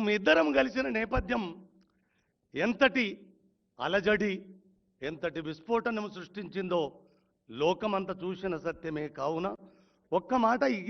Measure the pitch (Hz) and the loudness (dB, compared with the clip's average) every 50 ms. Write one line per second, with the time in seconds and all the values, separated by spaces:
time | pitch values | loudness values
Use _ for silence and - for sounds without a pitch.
0 | 220 208 208 208 190 302 311 330 320 302 277 269 262 262 - 262 262 269 233 220 | 2 2 0 2 4 4 6 6 6 4 4 2 2 2 0 -2 -2 -2 -2 -2
1 | 226 196 254 254 202 185 247 233 202 170 165 190 - - _ _ _ _ _ _ | -2 0 -2 -2 0 0 0 -2 -2 -4 -8 -12 -16 -20 _ _ _ _ _ _
2 | _ _ _ _ _ _ _ _ _ _ - 135 175 226 233 - 285 254 - 262 | _ _ _ _ _ _ _ _ _ _ -2 0 0 0 2 4 2 4 4 2
3 | 233 196 214 - - - _ _ _ _ _ _ _ _ _ - 123 156 180 202 | 0 0 -2 -8 -14 -20 _ _ _ _ _ _ _ _ _ -6 -2 0 0 2
4 | 165 208 214 208 214 202 190 202 202 - - - _ _ _ _ _ _ _ - | 2 2 2 4 2 0 -2 -4 -8 -12 -20 -20 _ _ _ _ _ _ _ -8
5 | 127 147 165 151 175 165 143 160 156 156 156 156 - - 233 233 - 240 226 214 | -8 -8 -6 -4 -6 -6 -4 -6 -6 -8 -8 -8 -4 -2 0 0 0 0 -2 -2
6 | 208 202 208 180 170 - - 208 190 165 143 190 190 180 180 170 151 135 - - | -4 -6 -8 -12 -12 -12 -10 -10 -10 -8 -6 -6 -2 0 2 2 0 0 -4 -10
7 | - _ _ _ _ _ _ _ _ - 113 123 147 170 185 - 220 214 202 190 | -20 _ _ _ _ _ _ _ _ -10 -2 2 2 2 4 2 0 0 0 0
8 | 190 196 180 185 175 185 190 185 196 190 170 151 139 165 151 - - 160 156 151 | -2 -4 -6 -6 -6 -6 -6 -4 -4 -4 -4 -4 -4 -6 -6 -6 -6 -6 -4 -4
9 | 151 143 120 - 135 151 160 160 180 196 214 - 190 - - _ _ _ _ _ | -6 -6 -6 -4 -2 -2 -2 -2 -2 -4 -6 -8 -14 -20 -20 _ _ _ _ _
10 | _ - 156 185 - - 254 254 226 220 240 254 277 269 240 196 175 | _ -2 0 0 2 2 2 4 4 4 4 4 2 2 0 0 -2